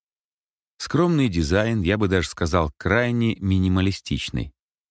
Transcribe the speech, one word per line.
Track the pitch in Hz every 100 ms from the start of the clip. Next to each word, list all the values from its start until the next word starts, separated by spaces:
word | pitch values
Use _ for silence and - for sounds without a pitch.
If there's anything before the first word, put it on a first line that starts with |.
| _ _ _ _ _ _ _ -
Скромный | - 139 175 156 127
дизайн, | 85 76 98 110 113
я | 85 107
бы | 98
даже | 92 -
сказал, | - 85 87 76 -
крайне | 87 110 120 120 117
минималистичный. | - 98 95 92 92 95 - - 69 - 62 - - _ _ _